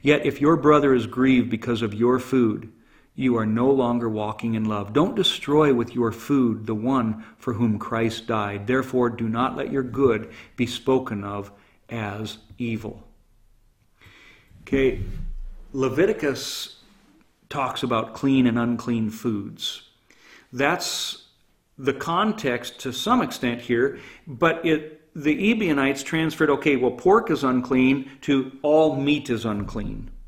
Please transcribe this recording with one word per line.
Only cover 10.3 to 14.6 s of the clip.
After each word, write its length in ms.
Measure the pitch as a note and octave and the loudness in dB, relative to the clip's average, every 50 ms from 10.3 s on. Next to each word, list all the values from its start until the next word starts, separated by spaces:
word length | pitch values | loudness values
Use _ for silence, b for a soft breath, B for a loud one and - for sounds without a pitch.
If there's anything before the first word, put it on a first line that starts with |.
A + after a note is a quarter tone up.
| B B B B B | B B B B B
be 100 | - B2 | -4 -4
spoken 580 | A2+ - - - C3+ C3 B2+ C3 - A2 G2+ G2 | -4 -4 -4 0 0 2 2 0 -2 -8 -6 -6
of 260 | G2+ G2+ G2+ G2 - b b b b b b _ - | -8 -8 -8 -10 -12 b b b b b b _ -12
as 500 | A#2 A#2 A2 G2+ G2 G#2+ A2 G#2+ - - _ _ - - | -8 -8 -6 -6 -8 -8 -10 -10 -10 -14 _ _ -12 -8
evil." 500 | B2 A#2 A2+ G#2+ G#2+ G#2+ - - - - _ _ _ _ _ _ _ _ _ _ _ _ _ _ _ _ _ b b b b b b b b b b b b - | -6 -6 -6 -6 -8 -10 -14 -14 -20 -20 _ _ _ _ _ _ _ _ _ _ _ _ _ _ _ _ _ b b b b b b b b b b b b -20